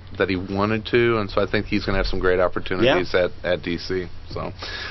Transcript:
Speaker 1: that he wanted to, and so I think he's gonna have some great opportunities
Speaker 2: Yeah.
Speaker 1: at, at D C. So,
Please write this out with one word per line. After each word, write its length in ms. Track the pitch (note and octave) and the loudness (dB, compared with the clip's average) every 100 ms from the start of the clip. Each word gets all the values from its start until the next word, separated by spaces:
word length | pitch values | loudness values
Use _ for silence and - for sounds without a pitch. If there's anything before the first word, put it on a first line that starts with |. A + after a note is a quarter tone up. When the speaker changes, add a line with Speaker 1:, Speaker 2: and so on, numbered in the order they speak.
| - - | -6 -2
Speaker 1:
that 100 | F#2+ | 0
he 80 | F#2 | 0
wanted 480 | F#2+ G2 G#2 A2 G#2+ | -2 0 0 0 0
to, 300 | A#2+ A#2+ A2 | 2 4 2
and 120 | G2 | 0
so 100 | G#2 | 0
I 80 | G2 | 0
think 140 | G#2+ | 0
he's 220 | - G#2 G#2 | 0 -2 0
gonna 100 | G2+ | 0
have 100 | - | 2
some 120 | F#2 | 2
great 220 | F2+ F2+ | 4 4
opportunities 720 | F2+ F#2 - F#2 A#2+ E3 - | 2 0 -2 2 4 4 2
Speaker 2:
Yeah. 140 | F#2 F2 - | 2 2 0
Speaker 1:
at, 100 | E2+ | -2
at 100 | F2 | -2
D 160 | F2 E2 | -2 -4
C. 280 | - F#2 E2+ - - | -2 -4 -4 -10 -10
So, 80 | F2 E2 - - - | -8 -8 -8 -10 -8